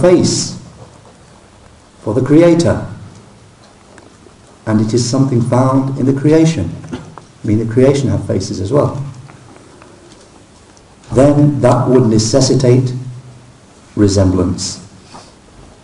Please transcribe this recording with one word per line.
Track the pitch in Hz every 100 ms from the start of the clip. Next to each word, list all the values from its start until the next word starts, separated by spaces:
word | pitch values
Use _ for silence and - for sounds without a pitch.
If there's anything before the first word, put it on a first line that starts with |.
face | 180 165 - - - - - - - - - - - - - - - - _ -
for | -
the | 120
Creator, | 131 151 170 170 104 92 - - - - - - - _ _ _ _ - - - - - - - 113
and | 107
it | 110
is | 120 -
something | 135 135 120
found | 110 120 135 135 135 -
in | 131
the |
creation, | 139 151 160 160 - - - -
I | - - - - - 113
mean | 107
the | 113
creation | 117 135 139 113
have | 95 -
faces | 104 - 104
as | 98
well, | 143 - 143 139 - - - - - - - - - - - - - - _ - _ _ _ -
then | 113 143 147 147 127
that | 123 131 123
would | 127 110
necessitate | 110 - 139 135 - 123 123 - - - - - - - - _ - -
resemblance | - 104 98 92 92 90 - - - - - - - - - _ - - -